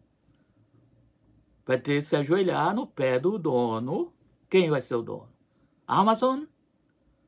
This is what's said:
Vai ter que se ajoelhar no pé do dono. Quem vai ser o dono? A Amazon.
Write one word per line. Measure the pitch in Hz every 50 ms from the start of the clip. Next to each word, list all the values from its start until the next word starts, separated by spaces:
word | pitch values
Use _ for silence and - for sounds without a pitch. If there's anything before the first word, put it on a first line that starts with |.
| _ _ _ _ _ _ _ _ _ _ _ _ _ _ _ _ _ _ _ _ _ _ _ _ _ _ _ _ _ _ _ _ _
Vai | - 131 123
ter | - 143 143 143
que | 147 -
se | -
ajoelhar | 151 143 139 170 196 196 180 147 143 147 170 202
no | 226 294 -
pé | - - 135 131 127 127
do | 139 180 214 208
dono. | 160 156 131 120 123 117 110 113 120 131 160 226 349 339 - _ _ _ _ _ _ _
Quem | - 190 185 160
vai | 151 135
ser | - - 131
o | 117 113
dono? | 117 110 107 - - _ _ _ _ _ _ _ _ _ _ _
A | - 120 156
Amazon. | 196 214 226 220 254 254 262 277 302 311 _ _ _ _ _ _ _ _ _ _ _ _ _ _ _